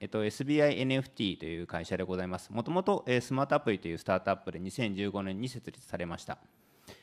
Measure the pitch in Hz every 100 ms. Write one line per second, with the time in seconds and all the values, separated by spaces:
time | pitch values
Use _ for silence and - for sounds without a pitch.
0 | 104 110 107 - 139 151 147 113 131 135
1 | 131 - 98 - 80 82 85 82 82 92
2 | 92 92 90 92 - 110 117 175 185 190
3 | - 123 - 131 139 147 - 98 85 82
4 | - 92 - 95 - 85 92 - 113 98
5 | 101 98 95 95 127 123 - - - 90
6 | 87 - - - - _ _ _ - -